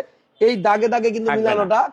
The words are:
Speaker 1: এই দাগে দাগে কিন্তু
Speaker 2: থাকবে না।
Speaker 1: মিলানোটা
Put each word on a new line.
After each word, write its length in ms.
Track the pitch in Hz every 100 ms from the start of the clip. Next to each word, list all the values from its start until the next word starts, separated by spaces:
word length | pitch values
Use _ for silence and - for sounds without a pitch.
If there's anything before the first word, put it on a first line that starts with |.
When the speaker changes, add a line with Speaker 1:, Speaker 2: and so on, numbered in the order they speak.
| - _ _ - 220
Speaker 1:
এই 60 | 233 180
দাগে 200 | 214 226
দাগে 220 | 233 226 220
কিন্তু 140 | 226
Speaker 2:
থাকবে 140 | 226
না। 60 | 220
Speaker 1:
মিলানোটা 300 | 208 196 214 269